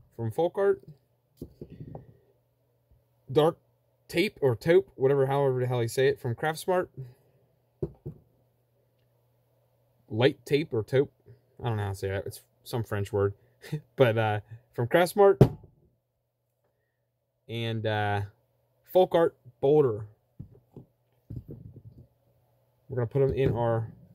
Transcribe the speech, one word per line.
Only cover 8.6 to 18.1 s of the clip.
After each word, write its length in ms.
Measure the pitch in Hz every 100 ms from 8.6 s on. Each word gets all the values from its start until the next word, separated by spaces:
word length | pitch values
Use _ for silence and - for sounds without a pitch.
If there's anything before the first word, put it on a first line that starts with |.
| _ _ _ _ _ _ _ _ _ _ _ _ _ _ -
Light 300 | 107 135 - -
Tape 260 | 147 160
or 120 | 113
Taupe, 280 | 104 131 143 _ - - _ -
I 60 | 117
don't 80 | 107
know 60 |
how 60 | 101
to 40 | 95
say 120 | 98
that. 180 | 98 -
It's 160 | - - _
some 200 | - 120
French 280 | 110 104 98
word. 220 | 101 101 - _ _ -
<laughs> 100 | 151 - -
But, 200 | 123 113
uh, 240 | 110 104 - - _
from 120 | - 117
Craftsmart. 680 | 170 180 208 196 196 - - - _ _ _ _ _ _ _ _ _ _ _ _ _ _ _ _ _ -
And, 380 | 113 117 113 107
uh, 360 | 107 104